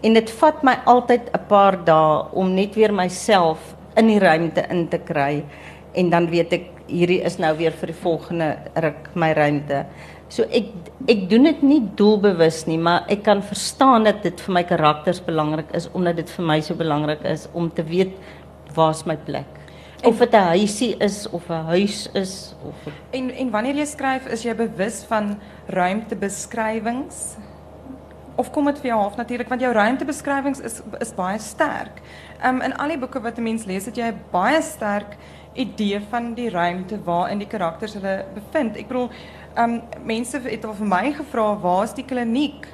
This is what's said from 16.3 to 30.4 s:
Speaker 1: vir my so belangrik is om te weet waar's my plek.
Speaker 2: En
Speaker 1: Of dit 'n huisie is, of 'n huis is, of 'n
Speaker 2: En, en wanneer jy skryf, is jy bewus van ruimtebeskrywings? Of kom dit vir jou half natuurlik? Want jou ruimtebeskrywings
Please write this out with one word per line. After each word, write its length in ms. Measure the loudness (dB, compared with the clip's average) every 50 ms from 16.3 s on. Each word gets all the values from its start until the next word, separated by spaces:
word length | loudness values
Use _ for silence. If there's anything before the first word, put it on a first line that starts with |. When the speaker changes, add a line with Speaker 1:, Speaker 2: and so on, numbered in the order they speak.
Speaker 1:
vir 140 | -6 -4 0
my 160 | 2 2 0
so 140 | 0 -2 -4
belangrik 480 | -4 -2 0 0 0 0 -2 -4 -4 -2
is 240 | -4 -4 -4 -6 -10 -6
om 180 | -4 -4 -4
te 120 | -4 -6 -6
weet 300 | -2 0 0 0 0 -2 -12 -18 -18 -20 -20 -20 -20 -20 -20 -20 -10 0
waar's 300 | 2 2 2 2 0 -4
my 100 | -4 -4
plek. 300 | -4 -6 -8 -8 -8 -8 -10 -16 -20 -20 -20 -20 -20 -20 -20 -18 2 2
Speaker 2:
En 60 | 2
Speaker 1:
Of 100 | 4 4
dit 140 | 2 4 6
'n 20 | 4 6 6 4
huisie 400 | 4 2 2 0 0 -2 -2 0 0
is, 280 | 0 -2 -2 -4 -10 -8
of 180 | -8 -8 -8 -6
'n 160 | -6 -6 -2
huis 420 | 0 2 2 2 2 -2 -6 -10 -6 -4
is, 400 | -4 -4 -4 -8 -12 -14 -16 -18 -14 -14
of 80 | -14 -14 -12 -14
'n 60 | -14 -14 -16 -16 -10 -8
Speaker 2:
En, 180 | -6 -6 -6
en 200 | -4 -4 -4 -2
wanneer 240 | -2 -2 -2 0 0
jy 80 | -2 -2
skryf, 420 | -4 -6 -4 -2 -2 -2 -2 -4
is 160 | -6 -8 -4 -4
jy 120 | -4 -2
bewus 500 | -2 -4 -4 -2 -4 -4 -4 -4 -10 -6
van 340 | -4 -2 -2 -2 -2 -6 -8 -10 -20 -20 -20 -12 -6
ruimtebeskrywings? 1700 | -2 0 0 0 0 -2 -4 -6 -6 -4 -4 -6 -6 -6 -10 -8 -6 -4 -4 -2 -4 -4 -4 -4 -4 -4 -8 -10 -12 -12 -12 -12 -12 -14 -18 -18 -20 -20 -20 -20 -20 -20 -18 -18 -18 -18 -18 -20 -20 -20 -20 -12 -6
Of 140 | -6 -6 -4
kom 140 | -2 -2 0
dit 140 | 0 -2 -2
vir 100 | -4 -2 0
jou 60 | 0
half 160 | 0 -2 -4
natuurlik? 320 | -8 -8 -6 -6 -6 -4 -4
Want 120 | -4 -2
jou 120 | 0 2 2
ruimtebeskrywings 880 | 4 4 4 2 0 -2 -4 -6 -6 -4 -2 -2 0